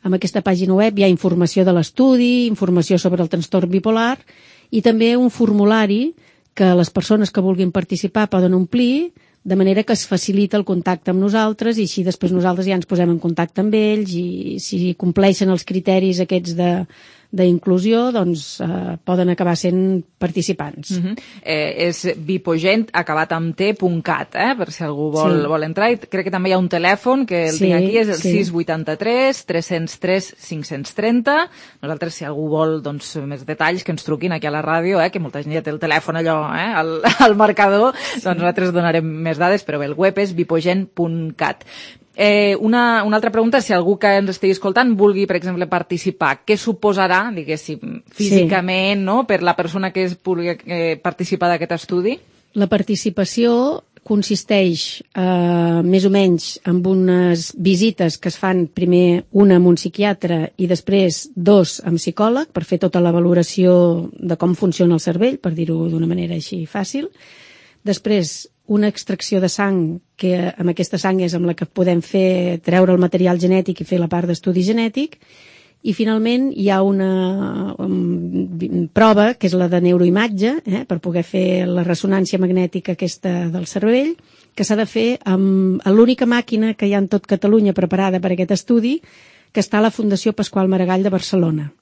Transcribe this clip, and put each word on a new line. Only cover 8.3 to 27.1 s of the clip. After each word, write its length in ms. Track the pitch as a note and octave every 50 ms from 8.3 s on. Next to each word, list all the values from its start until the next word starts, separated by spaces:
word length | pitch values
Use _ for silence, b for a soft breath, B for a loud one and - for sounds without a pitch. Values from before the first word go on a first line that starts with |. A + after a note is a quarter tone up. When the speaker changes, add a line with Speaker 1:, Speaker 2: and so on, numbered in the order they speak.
| - F#3 F#3 F3+ F#3
Speaker 1:
omplir, 600 | F#3 F#3 E3+ - B3 B3 A#3+ B3+ C#4+ E4+ F4 b b b b b b b
de 120 | F#3 F#3+
manera 260 | G3 F#3+ F#3+ F#3+ G3+
que 120 | G#3+ - A#3
es 120 | - -
facilita 520 | - G3+ F3 - - G3 G3 G3+ F#3+ -
el 60 | G#3 G3
contacte 460 | - F#3+ F3+ E3 F#3 F3+ E3+ _ -
amb 100 | F#3 F#3 F#3+
nosaltres 560 | G3+ G3+ A3 A3 A3 G#3+ G#3+ A3 A3+ A#3 A3
i 60 | G#3 E3+
així 140 | - - F3+
després 260 | F#3 F3 - - F3
nosaltres 360 | F#3 F3+ F3 F#3 F3 F3+ F#3 F#3+
ja 60 | F#3+
ens 80 | F#3 E3+
posem 240 | _ F#3+ F3 F3 F3
en 80 | E3+
contacte 460 | E3 - E3+ E3 E3 E3+ E3+ _ - G3
amb 100 | G#3+ G#3+
ells 400 | G#3+ G#3+ G#3+ G#3+ G#3+ G#3 F#3+ F3+
i 460 | E3+ F3+ F3 F#3 F#3 F#3+ F3+ - G3
si 320 | - - - F#3 F3 F3+ E3+
compleixen 560 | _ - F3+ E3 - G3 G3 F#3 - G3+ F#3
els 160 | F#3 E3+ -
criteris 540 | - F#3 F#3 F3+ - F#3 F#3+ F#3 F#3+ F#3 F3
aquests 320 | F#3 F3+ F#3 F3+ F3 F3 E3+ E3+
de, 100 | F3 F3 F3 F3+ F3+ B B B B B B B B B
d'inclusió, 760 | - F#3 F#3 F3+ F3 E3+ - G3 F3+ F#3 F3+ G#3+ A3+ A3+ A#3+ B3+
doncs, 480 | B3 A3+ F#3 F3 E3+ D#3 C#3 - - -
eh, 380 | - E3 E3+ F#3 F3+ F3+ E3+ E3 _
poden 220 | - F3+ F3+ F3+ F3+
acabar 220 | F3 - F#3 F3 E3+
sent 460 | D#3+ - F3+ F3 F#3 F#3 F#3+ F#3+ F#3 D#3+ _ _ _
participants. 720 | - F3 E3 F#3 E3 - F#3 - D3+ D3 - - D3+ - F#3+ F3+
Speaker 2:
Mhm. 140 | F3 F#3 G#3+ B B B B G#3
Eh, 460 | B - D#3+ D3+ D3+ D3+ D3+ - E3
és 140 | F3 E3 - - F3+ -
Vipogent, 720 | - D#3 D3 F#3 F3 - F3+ E3 D#3+ D#3+ F#3+ G3+ A3 A3 -
acabat 400 | - E3+ F3 - D#3 D#3 D#3+ -
amb 240 | E3+ E3 E3 E3 D#3+
T, 180 | - F#3+ G#3 A3
punt 280 | G#3 F#3+ F3+ F3 E3 -
cat, 320 | - D#3+ C#3+ D#3 - -
eh, 180 | - F#3 A#3+ C#4
per 120 | B3 F3+ -
si 120 | D#3 - F3
algú 260 | D3+ D3 C#3+ D3+ D3+
vol, 280 | D3 D#3 D#3 D#3+ F3+ E3
Speaker 1:
Sí. 60 | D3
Speaker 2:
vol 160 | C#3+ D#3+ D#3 D3+
entrar. 280 | D#3+ D#3+ F#3+ G3+ A#3 A#3+
I 40 |
crec 280 | - - - - F#3+ F#3+
que 60 | G3
també 180 | F3+ F#3 F3+ F#3+
hi 40 | F#3
ha 40 | F#3
un 80 | F3+
telèfon, 580 | F3 - E3+ E3+ F3+ G3 G3+ - B3